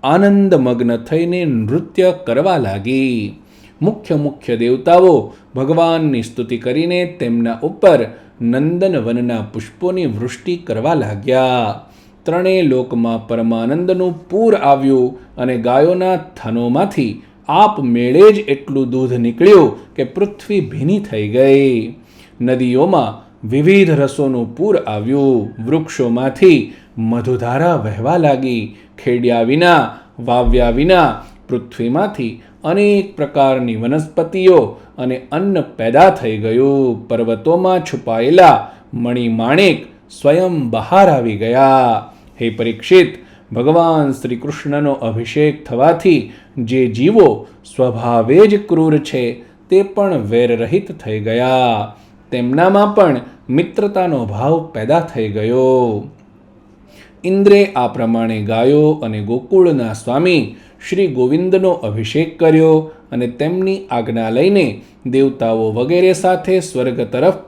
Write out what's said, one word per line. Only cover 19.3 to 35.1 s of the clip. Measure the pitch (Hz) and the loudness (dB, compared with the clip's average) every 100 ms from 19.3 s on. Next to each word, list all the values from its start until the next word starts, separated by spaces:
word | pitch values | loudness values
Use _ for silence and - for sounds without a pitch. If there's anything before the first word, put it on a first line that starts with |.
| 117 185 202 131 - - | 4 6 8 6 0 -14
કે | - | -8
પૃથ્વી | 127 - 202 - - 202 | -6 -4 -6 -6 -4 -4
ભીની | - - 139 202 | -4 -6 -2 -2
થઈ | 208 110 104 | -2 -6 -2
ગઈ. | 120 135 139 139 120 110 117 _ - - _ | 2 4 6 4 0 -4 -14 _ -20 -20 _
નદીઓમાં | 123 127 127 127 170 175 113 101 - _ 107 | -2 0 0 2 2 2 -2 -8 -20 _ -4
વિવિધ | 131 151 196 175 | 0 4 4 4
રસોનું | 147 139 143 135 127 113 120 | 2 0 -2 -2 -2 -6 -4
પૂર | 202 185 | 0 0
આવ્યું, | - 107 110 139 139 123 101 104 113 | -2 -6 -2 0 2 0 -2 -10 -4
વૃક્ષોમાંથી | 156 156 - 123 117 131 123 190 147 - - _ - | -4 -4 -4 -2 0 -2 4 6 6 0 -14 _ -6
મધુધારા | 113 120 113 127 120 135 170 | -4 -2 -2 -4 -4 -2 0
વહેવા | 156 107 104 123 175 | 0 -4 -6 -2 0
લાગી. | 151 135 131 120 104 - _ - | 2 0 -2 -4 -6 -14 _ -8
ખેડ્યા | - 123 120 117 | -4 0 0 0
વિના, | 117 147 175 165 117 - - - | 0 2 4 4 0 -8 -20 -12
વાવ્યા | 120 123 120 123 120 | -2 0 2 2 2
વિના | 120 160 185 147 - - - - | 0 2 4 2 -2 -14 -20 -8
પૃથ્વીમાંથી | 123 120 - 117 143 202 208 117 - - _ | -8 -8 -8 -4 -2 -4 -6 -10 -10 -20 _
અનેક | 151 190 208 202 196 - | -4 0 2 0 -2 -8
પ્રકારની | 143 147 135 131 123 110 | -4 0 2 2 -2 -4
વનસ્પતિઓ | 117 151 156 - 165 190 185 170 107 - - - | -2 -4 -4 -4 -4 2 4 4 2 -8 -20 -8
અને | 127 | -6